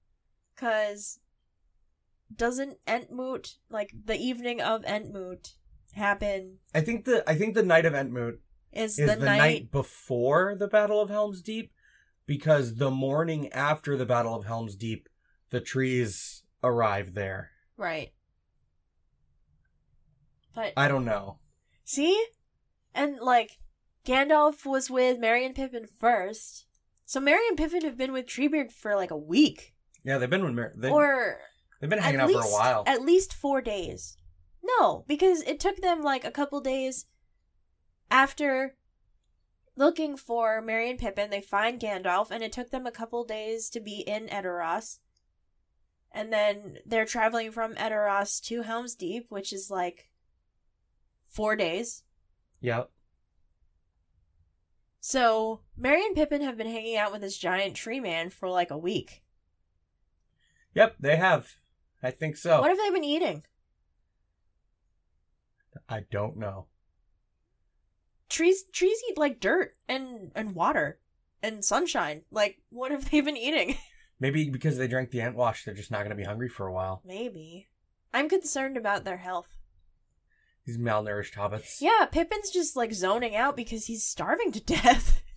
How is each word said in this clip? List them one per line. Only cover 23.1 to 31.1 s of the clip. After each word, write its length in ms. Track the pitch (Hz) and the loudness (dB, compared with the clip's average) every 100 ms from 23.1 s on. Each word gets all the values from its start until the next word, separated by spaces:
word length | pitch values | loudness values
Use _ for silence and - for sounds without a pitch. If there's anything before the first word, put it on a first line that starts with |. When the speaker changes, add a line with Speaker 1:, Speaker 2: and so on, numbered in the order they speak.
| 262 | 0
Speaker 1:
like, 380 | 254 240 220 - - _ _ _ - | 4 4 2 -8 -20 _ _ _ 0
Gandalf 600 | 262 285 302 302 294 269 | 2 4 6 6 2 -2
was 240 | 262 262 | -2 0
with 300 | 254 254 247 | 2 2 4
Merry 260 | 226 240 262 | 2 2 0
and 100 | 269 | -4
Pippin 320 | 262 240 220 _ | -8 -8 -14 _
first. 680 | 233 214 190 220 - - - _ _ _ - | 2 4 0 -8 -14 -20 -20 _ _ _ -8
So 140 | 269 | 0
Merry 280 | 285 381 466 | 4 4 4
and 100 | 302 | 0
Pippin 240 | 311 349 | 0 0
have 140 | 311 240 | -2 -4
been 140 | 262 | -4
with 140 | 262 247 | -4 -6
Treebeard 440 | 247 285 302 233 | 0 2 2 -2
for, 240 | - 214 196 | -6 -2 0
like, 160 | 180 | -2
a 60 | 151 | -6
week. 560 | 151 220 302 - - _ _ _ | 2 4 4 2 -16 _ _ _
Speaker 2:
Yeah, 140 | 135 135 | -2 0
they've 120 | 123 | 2
been 140 | 190 | 0
with 100 | 165 | 0
Mer-, 200 | 120 110 - | -2 -4 -4
they, 120 | 127 | 2
Speaker 1:
Or 480 | 294 294 | 4 4